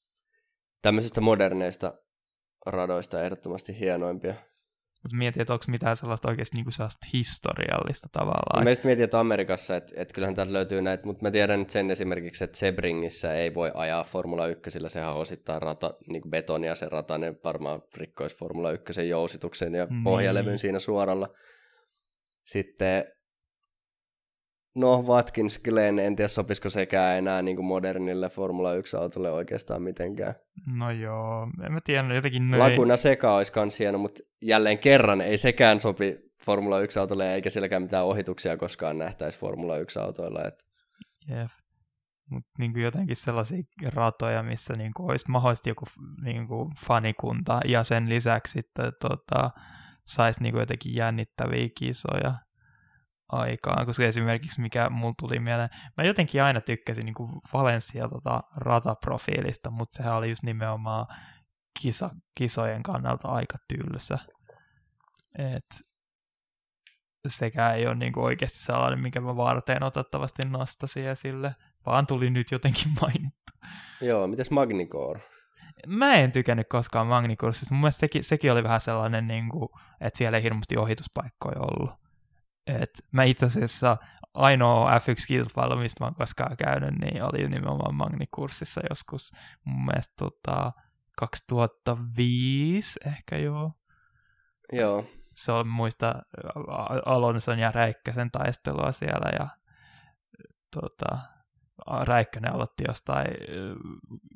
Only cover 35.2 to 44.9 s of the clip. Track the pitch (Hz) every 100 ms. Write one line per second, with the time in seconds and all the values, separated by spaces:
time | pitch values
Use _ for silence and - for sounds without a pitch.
35.2 | 92 110 127 117 117 107 110 92 98 -
36.2 | - _ - 101 101 98 104 104 95 98
37.2 | 95 95 95 107 95 92 92 95 92 104
38.2 | 92 90 90 82 85 - 80 78 80 -
39.2 | 76 - 98 82 87 78 87 - - -
40.2 | 85 - - - _ _ _ - - _
41.2 | 151 120 117 _ _ _ _ _ _ _
42.2 | - 127 - - 117 120 120 151 190 120
43.2 | - 117 110 180 143 - 131 117 117 -
44.2 | 117 113 113 117 - 117 110